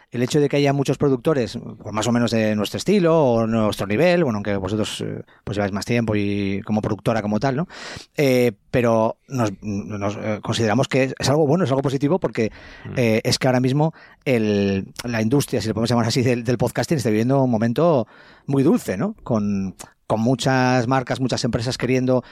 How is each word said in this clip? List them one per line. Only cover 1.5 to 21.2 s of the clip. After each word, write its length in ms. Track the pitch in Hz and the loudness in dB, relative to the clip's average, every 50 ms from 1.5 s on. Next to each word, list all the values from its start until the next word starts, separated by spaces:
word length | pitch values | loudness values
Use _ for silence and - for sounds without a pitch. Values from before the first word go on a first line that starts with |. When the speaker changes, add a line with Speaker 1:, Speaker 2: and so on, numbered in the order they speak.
| - - - - 127 - | -6 -10 -12 -12 -16 -14
Speaker 1:
pues, 120 | - 110 101 | -14 -8 -4
más 140 | 107 110 117 | -2 0 2
o 40 | 117 | 2
menos 180 | 120 120 110 | 2 2 2
de 240 | 113 113 110 107 107 | 2 2 2 2 0
nuestro 220 | 107 101 95 - 104 | 0 -2 -4 -4 -6
estilo 440 | - - 196 208 175 165 160 165 | -2 0 2 2 4 4 4 4
o 260 | 151 127 117 113 113 110 | 4 4 2 2 2 0
nuestro 380 | 113 113 110 107 98 - 107 95 | 0 2 0 0 0 -2 -4 -2
nivel, 360 | 104 110 156 180 175 175 170 | 0 2 2 2 4 2 2
bueno, 140 | 135 110 104 | 0 -2 -2
aunque 180 | 101 104 101 | -2 -4 -4
vosotros, 460 | 98 95 92 104 107 104 95 - - | -4 -2 -2 -2 -2 -2 -4 -4 -8
eh, 220 | 117 107 104 - - - _ _ _ | -8 -8 -8 -10 -12 -16 _ _ _
pues 140 | - 107 98 | -8 -4 -2
lleváis 160 | 104 98 95 | -2 0 0
más 100 | 101 95 | -2 -2
tiempo 320 | - 117 120 117 107 107 | 0 0 0 0 0 0
y 460 | 104 101 101 101 101 101 98 98 98 - | 0 0 0 -2 -2 -2 -2 -4 -4 -4
como 180 | - 107 107 | -2 -2 -2
productora 400 | 101 - 107 98 - - 117 110 | 0 -2 -4 -4 -2 -2 -2 -2
como 180 | 101 104 104 104 | -2 -2 -2 0
tal, 180 | 107 135 131 131 | -2 -2 -2 -2
¿no? 100 | 175 - - - - - - - - _ _ | -4 -6 -8 -16 -16 -16 -16 -16 -18 _ _
Eh, 380 | - 156 135 127 127 123 120 101 - _ _ | 0 2 4 4 4 4 2 0 -4 _ _
pero 460 | - 131 120 117 113 113 110 117 - - _ _ | 0 2 2 4 4 4 2 2 0 -4 _ _
nos, 240 | 139 127 117 107 98 - | -4 -2 -2 -2 -2 -6
nos, 540 | - 107 101 98 104 - 107 101 101 104 104 107 | -8 -6 -6 -6 -6 -8 -8 -4 -4 -4 -4 -4
eh, 180 | - 110 107 98 - | -6 -6 -6 -6 -4
consideramos 440 | - 113 - 117 110 104 120 135 - | -4 -2 0 2 2 2 2 2 2
que 180 | - 135 131 | 2 0 0
es, 100 | 131 127 - | 0 -2 -4
es 100 | 127 123 | -2 0
algo 200 | 135 151 160 135 | 2 2 2 2
bueno, 160 | 143 - 185 | 2 2 2
es 60 | 123 | 0
algo 100 | 135 135 | 0 0
positivo, 380 | 135 143 127 139 143 139 165 185 | 0 -2 -2 0 0 0 0 0
porque, 320 | - 139 110 - 113 101 - - - - - - - | -2 -4 -2 -2 -2 -2 -2 -8 -18 -20 -20 -18 -16
Speaker 2:
Mm. 80 | - 98 - | -10 -2 0
Speaker 1:
eh, 240 | 123 113 110 110 - | 2 2 2 2 2
es 140 | 127 120 - | 0 -2 0
que 80 | - 135 | 0 2
ahora 120 | 127 123 | 2 2
mismo 340 | 127 131 131 147 151 160 - - - - - _ _ | 2 2 2 2 0 0 -2 -6 -18 -20 -20 _ _
el, 680 | 147 131 117 110 107 104 101 101 98 98 95 95 - - - - | 0 0 2 2 2 2 2 2 2 0 -2 -4 -6 -12 -10 -8
la 180 | 123 120 113 | -6 -4 -2
industria, 380 | 110 110 131 143 127 - - 123 | 0 2 2 0 0 0 -2 -4
si 80 | 101 110 | -2 -2
lo 60 | 107 | -2
podemos 160 | 107 117 107 | -2 0 0
llamar 160 | 120 120 113 | 2 0 0
así, 160 | 117 110 139 | 0 0 0
del, 220 | 117 135 123 120 120 | 2 2 0 0 0
del 140 | 113 123 107 | -2 0 0
podcasting 380 | 127 117 - - 120 - 175 147 | 0 -2 -2 -4 -2 -2 -2 0
está 120 | - 127 | 0 0
viviendo 320 | 107 107 113 123 135 139 131 | 2 2 2 2 2 2 2
un 60 | 127 | 2
momento 560 | 120 107 110 117 120 143 156 175 160 131 113 - - - - - - - _ | 2 0 0 0 0 2 2 4 2 2 0 -2 -8 -20 -20 -20 -20 -20 _
muy 160 | - 139 135 131 | -2 0 2 4
dulce, 320 | 151 233 214 - - 98 92 | 4 2 2 0 -4 -4 -4
¿no? 180 | 143 208 220 - - | -4 -6 -6 -8 -4
Con, 520 | - 120 110 104 101 101 98 95 95 90 - - - _ _ _ _ | -2 0 0 0 0 -2 -2 -4 -6 -8 -12 -18 -20 _ _ _ _
con 120 | 117 110 | -2 0
muchas 640 | 110 120 135 120 - 139 131 131 127 127 127 127 117 120 | 2 0 0 0 0 0 2 4 4 4 2 2 2 2
marcas, 320 | 131 131 127 - 131 | 0 0 0 -2 -4
muchas 240 | 117 | -4